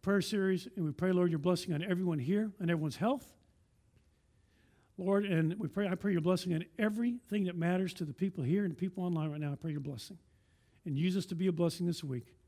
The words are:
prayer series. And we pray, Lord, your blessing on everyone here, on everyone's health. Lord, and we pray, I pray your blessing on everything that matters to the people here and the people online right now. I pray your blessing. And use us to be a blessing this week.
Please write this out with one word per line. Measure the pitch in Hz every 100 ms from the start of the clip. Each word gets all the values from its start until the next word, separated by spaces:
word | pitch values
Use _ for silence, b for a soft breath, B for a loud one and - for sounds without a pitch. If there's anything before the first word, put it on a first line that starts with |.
prayer | - 202
series. | - 214 190 185 - -
And | 160
we |
pray, | 139 180
Lord, | 180 180
your | 160
blessing | 151 180 -
on | 151
everyone | 185 180 185 160
here, | 127 202 220 190
on | 165
everyone's | 170 151 -
health. | 202 269 - - _ _ _ _ _ _ _ b b b b b b b b -
Lord, | 180 196 202
and | 170 160 185
we | 160
pray, | - 202
I | 180
pray | 202
your | 180
blessing | 160 180 185
on | 160 175 -
everything | 214 214 233 240 - 208 185
that | 175
matters | 165 185 185 -
to | 160
the |
people | 131 196 185
here | 131 185
and | 202
the | 143
people | 185 180
online | 180 165 156
right | 151
now. | 151
I | 143
pray | 160
your | 147
blessing. | 143 131 - - _ b b b b b -
And | 135
use | 175 185
us | 180
to | 170
be | 185
a |
blessing | 165 170 - 175
this | 165
week. | 147 127 - _